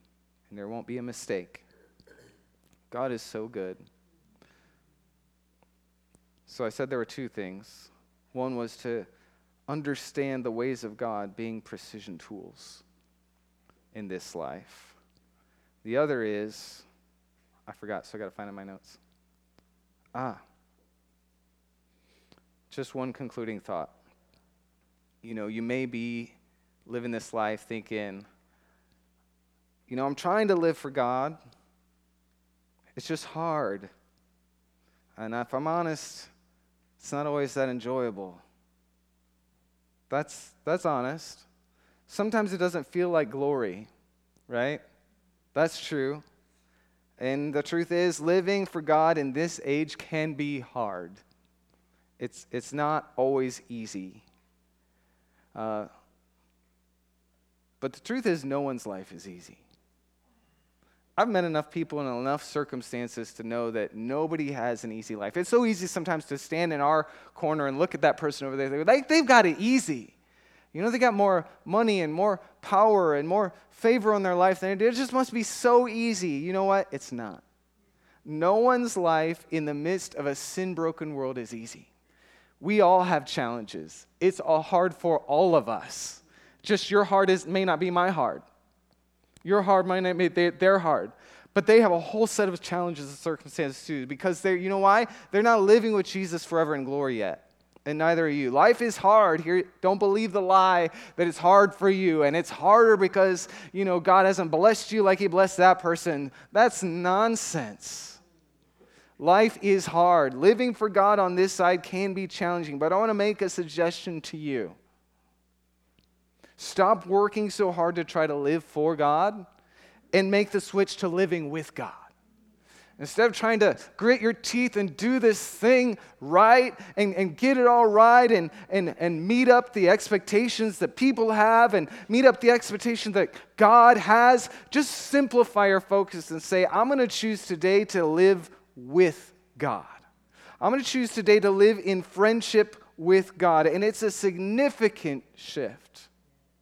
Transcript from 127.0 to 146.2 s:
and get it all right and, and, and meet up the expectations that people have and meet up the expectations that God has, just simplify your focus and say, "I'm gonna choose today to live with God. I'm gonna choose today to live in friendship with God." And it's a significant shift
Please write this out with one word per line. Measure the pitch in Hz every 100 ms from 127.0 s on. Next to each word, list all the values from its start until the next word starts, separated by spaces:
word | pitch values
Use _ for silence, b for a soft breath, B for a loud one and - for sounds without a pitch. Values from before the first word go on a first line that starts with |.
| 208
and | 180 190 151
get | 262 269
it | 240
all | 240 226
right | 208 226 240 247
and, | 208 165 B B
and, | 196 170 -
and | 170 160 175
meet | 240 247
up | 247 247
the | 208 175
expectations | 214 - 202 - 208 240 - 220 -
that | 175 -
people | 262 233 226
have | 214 214 226 240 196
and | 156 B B
meet | 226 262
up | -
the | 233
expectations | 240 - 202 240 226 214
that | 202 165 - - -
God | 208 240 233 226
has, | 175 220 247 247 - B B
just | 285 277
simplify | - - 277 269 240 233 208 202
your | 190
focus | - 196 190 180 -
and | 160
say, | - 185 180
"I'm | 185 247
gonna | 277 240
choose | - 220 208 -
today | 170 180 202 214
to | 190
live | 160 160 190 190 160 b b -
with | 123 160 180 - - _ _ -
God. | 143 101 - - _ _ _ B B B
I'm | 190
gonna | 269
choose | 247 262 233
today | 233 202 208
to | 202
live | 196 208 208
in | 185 190
friendship | 170 180 214 226 - 214 214 - b b
with | 165 190 190 -
God." | 175 160 156
And | 170
it's | 214 208
a | 214
significant | - 202 175 190 226 285 - 214 214 165 135 - -
shift | - - 113 - _ - - _